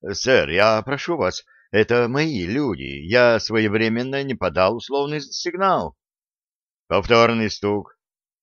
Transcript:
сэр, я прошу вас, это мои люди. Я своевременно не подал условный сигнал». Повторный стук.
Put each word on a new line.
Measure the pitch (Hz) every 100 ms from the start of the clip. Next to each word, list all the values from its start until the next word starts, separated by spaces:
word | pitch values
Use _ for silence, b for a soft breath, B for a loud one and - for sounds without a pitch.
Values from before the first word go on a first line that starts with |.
| 92
сэр, | 95 127 127 73
я | 87 110 110
прошу | 104 139 - 165
вас, | 92 - - b b
это | 101 107 120 120
мои | 135 160 123 87
люди. | 123 143 76 67 69 80
Я | 120 120 113
своевременно | - 110 110 107 113 113 131 139
не | 135 113
подал | 92 80 92 113
условный | - 139 143 151
сигнал». | 139 - 175 175 190 160 82 _ _ _ _ _ _ _ _ _ -
Повторный | 90 101 117 117 113 107
стук. | - 101 104 - _ _ _ _ _